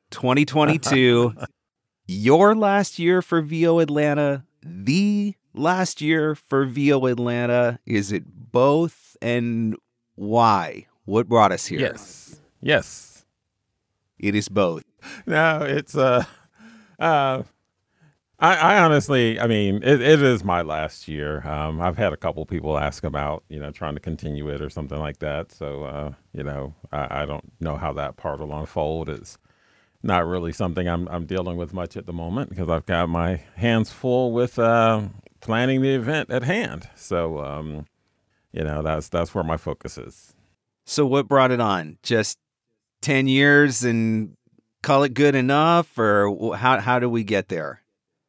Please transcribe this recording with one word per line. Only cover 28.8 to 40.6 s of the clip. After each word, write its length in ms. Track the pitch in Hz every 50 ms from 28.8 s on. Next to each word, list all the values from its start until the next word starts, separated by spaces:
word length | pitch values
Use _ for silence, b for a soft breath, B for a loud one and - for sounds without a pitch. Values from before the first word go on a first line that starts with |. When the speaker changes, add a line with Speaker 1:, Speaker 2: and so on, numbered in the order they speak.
| 73 78 80 82 80 78
Speaker 2:
It's 300 | 71 - - - - _ _ _ _ _ _ _ _ _ _ _ _ _
not 240 | - - 92 90 82
really 260 | 85 90 90 85 82
something 340 | 78 - 101 87 82 90 87
I'm, 220 | 87 85 87 90 -
I'm 160 | 87 87 82
dealing 320 | 76 92 92 87 92 85
with 160 | 87 85 73
much 240 | - 90 87 - -
at 80 | 92 -
the 80 | 87
moment 380 | 85 85 82 85 98 131 - -
because 180 | 98 87 87 82
I've 160 | 82 80 -
got 240 | - 87 82 87 82
my 320 | 85 85 85 90 92 80 - _ -
hands 340 | 85 101 117 117 113 107 -
full 420 | - - - 127 123 127 127 120
with, 260 | 113 120 123 123 - 123
uh, 440 | 117 113 117 117 113 113 110 107 104 98 - - _ - _ _
planning 400 | - 117 110 117 123 131 135 131
the 140 | 131 135 135
event 360 | 131 110 127 156 151 - -
at 120 | - 127
hand. 460 | 127 147 190 233 208 - - 87 - - _
So, 420 | - - - 95 85 85 82 78 73
um, 480 | 71 69 71 78 76 78 76 76 76 _ _ _ _ _ _ _ _ _ _ _ _ _
you 120 | - 80 80
know, 180 | 76 76 76
that's, 260 | 76 78 78 78 78 -
that's 260 | - 85 85 - -
where 100 | 98 82
my 120 | 80 82
focus 400 | 82 - - - _ - - -
is. 380 | - 53 - - - _ _ _ _ _ _ _ _